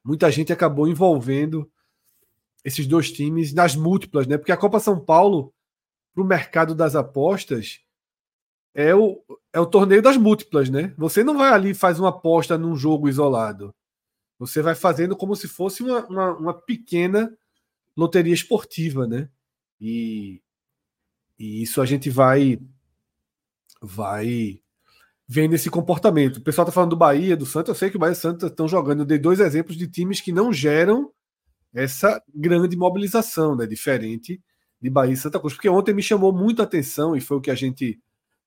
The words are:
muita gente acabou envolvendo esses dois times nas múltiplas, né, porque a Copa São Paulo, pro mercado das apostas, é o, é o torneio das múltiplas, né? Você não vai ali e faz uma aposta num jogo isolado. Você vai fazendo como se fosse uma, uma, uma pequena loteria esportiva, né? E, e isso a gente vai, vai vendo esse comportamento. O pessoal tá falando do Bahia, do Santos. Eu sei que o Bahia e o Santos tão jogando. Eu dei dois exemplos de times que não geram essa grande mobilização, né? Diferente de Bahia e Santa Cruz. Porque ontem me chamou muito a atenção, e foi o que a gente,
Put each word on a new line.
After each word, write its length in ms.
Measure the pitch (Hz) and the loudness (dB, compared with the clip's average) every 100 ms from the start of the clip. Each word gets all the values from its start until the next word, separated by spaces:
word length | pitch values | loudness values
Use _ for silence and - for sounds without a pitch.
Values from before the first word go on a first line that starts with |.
muita 280 | 127 151 170 | -6 2 2
gente 220 | 135 160 | 2 -2
acabou 340 | 165 165 143 151 | 0 0 2 0
envolvendo 800 | 160 185 143 123 139 151 160 151 _ _ _ _ _ _ _ _ _ | 2 2 2 0 -2 -2 -6 -10 _ _ _ _ _ _ _ _ _
esses 240 | 135 143 135 | -10 -6 0
dois 240 | 165 - | 0 0
times 420 | - 147 165 151 | -4 -4 -2 -2
nas 220 | 156 175 | 2 2
múltiplas, 500 | 147 160 190 - 147 | 2 0 -2 -2 -2
né, 120 | 127 147 | 0 -2
porque 140 | 170 | 0
a 40 | 175 | 0
Copa 220 | 202 214 | 2 0
São 200 | 214 180 | 0 -2
Paulo, 540 | 135 160 202 170 135 _ _ _ _ _ _ | 4 4 4 2 -4 _ _ _ _ _ _
pro 100 | 180 | -4
mercado 500 | 190 175 - 160 160 | 0 0 0 0 0
das 220 | 160 160 | 0 0
apostas, 840 | 143 - 139 156 196 - 120 104 - _ _ _ _ _ _ _ _ _ | 0 -2 -2 0 -2 -4 -8 -8 -16 _ _ _ _ _ _ _ _ _
é 200 | 143 151 | 0 4
o, 280 | 190 214 - - - _ | 4 4 0 -14 -20 _
é 80 | 165 | -2
o 60 | |
torneio 360 | 170 196 196 202 | 2 4 6 6
das 140 | 254 | 6
múltiplas, 540 | 269 214 208 - 151 131 | 6 4 2 0 0 0
né? 240 | 139 185 | -2 -4
Você 280 | - 156 208 | -4 -2 0
não 120 | 262 | 2
vai 160 | 285 269 | 4 4
ali 200 | 208 196 | 4 2
e 20 | |
faz 260 | 190 185 165 | 0 0 2
uma 100 | 185 | -2
aposta 460 | 180 165 165 160 | 0 2 2 2
num 200 | 165 165 | -2 -2
jogo 340 | 151 151 151 147 | -2 0 0 0
isolado. 640 | 135 143 120 107 98 101 - _ _ _ _ _ - | 0 0 0 -4 -8 -16 -20 _ _ _ _ _ -16
Você 240 | 123 156 | -8 -2
vai 140 | 160 | -2
fazendo 420 | 160 185 147 180 190 | 0 0 0 -2 -4
como 180 | 190 | -6
se 120 | 202 165 | -6 -8
fosse 340 | - 190 190 | -8 -8 -6
uma, 240 | 247 247 | -6 -6
uma, 320 | 220 190 185 160 | -6 -4 -4 -4
uma 160 | 165 | -6
pequena 800 | 170 - 226 - 170 180 208 226 - _ _ _ _ _ - | -8 -8 -10 -4 -2 0 0 -2 -8 _ _ _ _ _ -4
loteria 360 | 165 185 170 | 0 2 2
esportiva, 720 | 170 - 220 - - 160 131 117 | 0 0 -4 -4 -6 -4 -4 -4
né? 200 | 120 147 _ _ _ _ - | -4 -8 _ _ _ _ -14
E, 580 | 110 117 113 107 98 92 _ _ _ _ _ _ _ _ _ - | -8 -6 -6 -8 -12 -16 _ _ _ _ _ _ _ _ _ -16
e 260 | 110 107 | -10 -8
isso 180 | 113 143 | -4 -2
a 40 | |
gente 260 | 127 139 139 | -2 -2 -2
vai, 500 | 127 131 135 135 117 - _ _ _ _ _ _ _ _ _ _ _ | 2 4 4 2 0 -8 _ _ _ _ _ _ _ _ _ _ _
vai 800 | 104 98 98 104 113 120 107 95 _ _ _ _ _ _ - | -16 -10 -6 -4 -4 -4 -4 -8 _ _ _ _ _ _ -4
vendo 280 | 135 156 | 0 2
esse 140 | 165 165 | 2 -2
comportamento. 680 | 170 170 165 220 156 135 123 | -4 -2 2 2 4 2 0
O 40 | |
pessoal 240 | - 170 | -4 0
tá 60 | 175 | 0
falando 200 | 180 175 | 2 2
do 40 | |
Bahia, 400 | 170 156 143 185 | 4 4 4 0
do 120 | 156 131 | 0 -2
Santos. 220 | 156 160 | -4 -4
Eu 60 | |
sei 140 | - 190 | -4 -4
que 80 | 190 | 0
o 20 | |
Bahia 140 | 165 | -2
e 40 | 170 | 0
o 20 | |
Santos 300 | 165 170 170 | -4 -4 -6
tão 160 | - 160 | -4 -2
jogando. 320 | 185 143 147 | 0 0 -2
Eu 60 | |
dei 120 | 147 151 | 0 2
dois 220 | 160 185 | 2 4
exemplos 360 | 185 151 170 | 2 0 -4
de 120 | 165 175 | -8 -10
times 340 | 175 180 196 | -6 -6 -6
que 100 | - | -4
não 220 | 170 240 | 0 0
geram 580 | 151 147 151 180 240 285 _ _ _ _ _ _ | 0 2 2 4 2 -2 _ _ _ _ _ _
essa 500 | 120 135 - 202 214 _ | -6 -6 0 0 0 _
grande 440 | 147 170 175 175 175 | -4 0 2 0 0
mobilização, 800 | 180 185 202 226 220 165 156 | 0 0 -2 -2 -2 -2 -2
né? 100 | 127 | -2
Diferente 760 | 110 107 147 127 110 113 - 180 _ _ _ _ | -4 -6 -4 -4 -4 -10 -12 -14 _ _ _ _
de 100 | 123 | -2
Bahia 220 | 135 131 | 0 0
e 40 | 135 | 0
Santa 220 | 151 190 | -4 -6
Cruz. 160 | 151 | -6
Porque 120 | - 202 | -2 0
ontem 240 | 185 196 | 2 2
me 120 | 202 | 0
chamou 280 | - 208 190 | 0 2 2
muito 300 | 180 208 233 | 2 0 0
a 40 | |
atenção, 500 | 208 170 135 147 160 | -2 -2 -4 -4 -2
e 40 | 143 | -2
foi 180 | - 139 | -4 -4
o 40 | |
que 100 | 135 | -4
a 40 | |
gente, 440 | 127 131 127 127 107 _ _ _ _ | -4 -4 -4 -6 -8 _ _ _ _